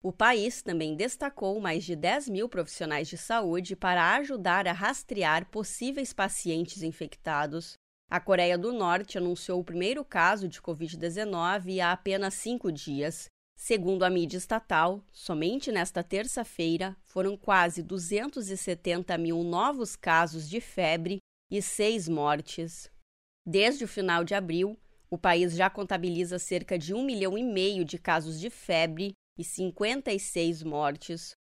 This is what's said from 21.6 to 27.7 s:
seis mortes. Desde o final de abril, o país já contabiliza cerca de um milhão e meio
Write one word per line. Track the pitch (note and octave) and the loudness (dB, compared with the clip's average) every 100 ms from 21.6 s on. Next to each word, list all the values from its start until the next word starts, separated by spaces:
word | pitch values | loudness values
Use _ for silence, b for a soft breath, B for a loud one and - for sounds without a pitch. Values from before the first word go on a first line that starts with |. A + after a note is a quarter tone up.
seis | F#3+ - G#3+ A3+ E3 | -4 0 2 2 0
mortes. | D#3+ D3 D3 - - E3 - - - _ _ _ _ - | 2 2 2 -2 -8 -10 -10 -18 -20 _ _ _ _ 0
Desde | F3+ G#3+ C#4+ | 4 6 4
o | A3+ | -4
final | - F#3 E3+ | -2 2 2
de | E3+ | 2
abril, | G3+ F#3 E3 F#3+ G#3+ - _ _ | 0 0 0 0 -2 -18 _ _
o | E3+ | 0
país | F#3 E3+ F3+ | 4 4 4
já | E3 F#3 | 4 2
contabiliza | - G3 F#3 F3+ E3+ F3 F3+ | 2 -2 -2 0 0 -2 -4
cerca | - F3+ - F3+ | -2 -4 -2 -4
de | D#3 | -2
um | G3+ | -2
milhão | C4+ A#3 F#3+ G3+ | -2 0 0 0
e | |
meio | B3 G3 F#3+ | 0 2 2